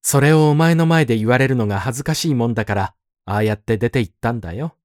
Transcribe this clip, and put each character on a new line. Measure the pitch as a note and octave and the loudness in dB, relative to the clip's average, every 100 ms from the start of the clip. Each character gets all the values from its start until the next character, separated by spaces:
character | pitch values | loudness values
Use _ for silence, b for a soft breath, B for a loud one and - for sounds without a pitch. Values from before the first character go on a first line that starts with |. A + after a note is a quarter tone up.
そ | - C#3 | 0 2
れ | C#3+ | 4
を | D#3 D3+ | 4 4
お | |
前 | D3+ E3 | 4 2
の | E3 | 2
前 | E3 E3 | 2 2
で | C3+ A2+ | 2 0
言 | A2 | 2
わ | B2+ | 2
れ | C3+ | 2
る | |
の | B2+ G#2 | 0 -2
が | G2 | -2
恥 | A#2 A#2+ | -4 -6
ず | |
か | - | -6
し | D#3 E3 | -4 -2
い | |
も | C3 A#2 | 0 0
ん | |
だ | A2+ | -2
か | G#2+ | -2
ら、 | G2+ - _ _ _ | -2 -4 _ _ _
あ | - | -6
あ | G#2 | -2
や | G#2+ | 0
っ | G#2+ | -2
て | - A2 | -2 -2
出 | A#2+ | 0
て | C3 | -2
行 | G#2 | -4
っ | |
た | _ A#2 | _ -6
ん | A#2+ | -6
だ | E2+ | -8
よ。 | F#2+ D#3 _ | -8 -10 _